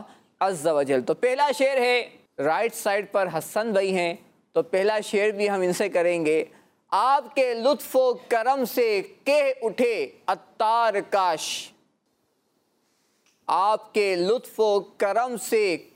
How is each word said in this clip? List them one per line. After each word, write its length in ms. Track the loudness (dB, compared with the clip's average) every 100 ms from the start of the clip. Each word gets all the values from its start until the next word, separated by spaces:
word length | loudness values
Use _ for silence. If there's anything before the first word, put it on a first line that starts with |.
| -2 -18 _ -4
عز 280 | -2 0 0
و 160 | 2
جل۔ 180 | 2 2
تو 120 | 0
پہلا 380 | 0 0 2 0 2
شعر 200 | 0 2
ہے، 320 | 2 0 -2 -12 _ -4
رائٹ 340 | -2 0 -2
سائیڈ 380 | -4 -2 -2 -2
پر 160 | -2 -2
حسن 380 | -4 -6 -4 -2
بھائی 240 | 0 0 0
ہیں، 200 | -2 -4 -14 _ _ -4
تو 40 |
پہلا 360 | 0 0 0 0
شعر 300 | -2 0 0
بھی 200 | 0 -2
ہم 120 | 0
ان 120 | 0
سے 160 | 0 0
کریں 360 | 0 2 2 0
گے۔ 200 | 0 -2 -10 _ _ _
آپ 460 | 0 2 2 0 -2
کے 180 | -2
لطف 420 | 0 0 0 0 2
و 180 | 2
کرم 520 | 0 -2 0 2 0 0
سے 360 | 0 0 0 -4 -8
کہہ 280 | 0 2 2 -2
اٹھے 480 | -4 -2 -2 -2 -6 -6 -6
عطار 680 | -6 -6 -4 0 2 2 0 0
کاش، 640 | 0 0 0 -4 -10 -12 _ _ _ _ _ _ _ _ _ _ _ _ _ _ _ _ _ -4
آپ 460 | 0 2 0 -2
کے 220 | -2 0 0
لطف 440 | 0 -2 -4 -2
و 200 | 2 0
کرم 580 | -2 -4 -2 0 -2 -4
سے 400 | -2 0 0 -2 -8